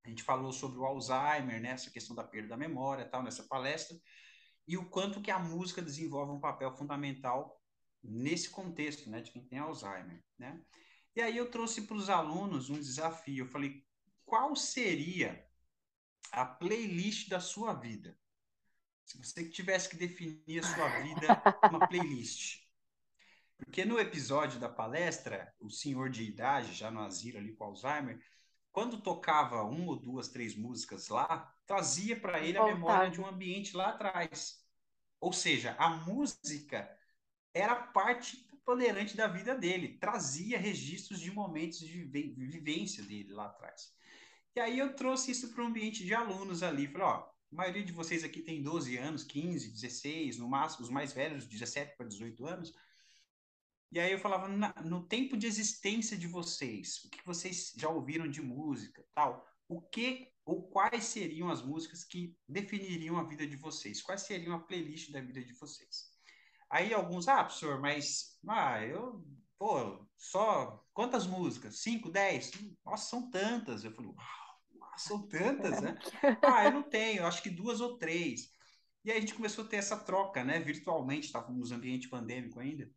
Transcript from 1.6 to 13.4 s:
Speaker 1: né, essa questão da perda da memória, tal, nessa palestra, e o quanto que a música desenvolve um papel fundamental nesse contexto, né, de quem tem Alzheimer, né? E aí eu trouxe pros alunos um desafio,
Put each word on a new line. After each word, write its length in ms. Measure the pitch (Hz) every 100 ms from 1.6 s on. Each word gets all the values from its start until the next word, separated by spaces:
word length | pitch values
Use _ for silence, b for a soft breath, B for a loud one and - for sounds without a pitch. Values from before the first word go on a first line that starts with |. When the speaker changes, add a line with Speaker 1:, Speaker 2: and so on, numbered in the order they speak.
Speaker 1:
né, 100 | 123
essa 200 | 127 -
questão 260 | 117 - 117
da 80 |
perda 240 | 113 110 107
da 60 | 117
memória, 480 | 160 135 139 135 120
tal, 140 | 127
nessa 200 | 123 -
palestra, 520 | - 135 131 160 - 170 B B B B B B -
e 100 | 180
o 120 | 175
quanto 320 | 185 202 202
que 100 | -
a 80 | 190
música 440 | 170 170 180 -
desenvolve 500 | 160 139 160 139 143
um 80 | 143
papel 320 | 147 - 135
fundamental 880 | 131 143 143 143 131 131 131 - - _ _ _ _
nesse 480 | 117 113 139 175 -
contexto, 600 | - 185 156 151 147 110
né, 100 | 113
de 100 | -
quem 140 | 123
tem 140 | - 127
Alzheimer, 640 | 156 143 98 95 85 85 _ -
né? 240 | 127 165 - B B B B
E 60 | 226
aí 160 | 226 233
eu 140 | 240
trouxe 320 | 226 226 226
pros 260 | 208 214 190
alunos 600 | 180 151 175 196 143 131
um 80 | 147
desafio, 680 | 139 127 160 160 - 135